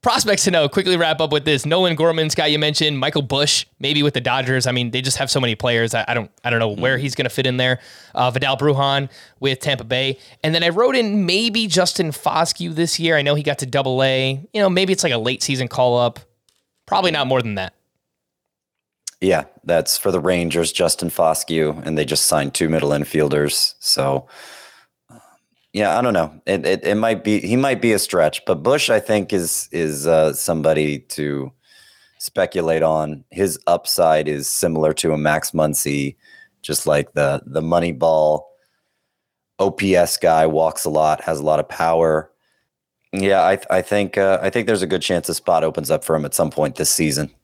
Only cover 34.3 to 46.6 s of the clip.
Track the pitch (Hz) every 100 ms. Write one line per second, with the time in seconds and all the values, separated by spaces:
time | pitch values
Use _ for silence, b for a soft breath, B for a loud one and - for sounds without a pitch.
34.3 | 73 71 - 87 80 78 78 82 76 76
35.3 | 78 - - 78 73 73 71 69 - B
36.3 | B B B - 73 - 73 71 - 71
37.3 | 69 - 71 80 85 85 69 82 80 76
38.3 | 76 - _ _ _ _ _ _ _ _
39.3 | _ _ _ 98 - 98 90 87 - 87
40.3 | 80 80 78 80 - 82 76 78 76 -
41.3 | 78 73 76 73 - 82 82 82 78 -
42.3 | _ _ _ _ _ _ _ _ 95 98
43.3 | 95 87 95 - 92 - 104 98 - 95
44.3 | 92 95 120 107 107 90 90 - 90 -
45.3 | 82 - 82 78 78 73 78 - 80 71
46.3 | - 80 -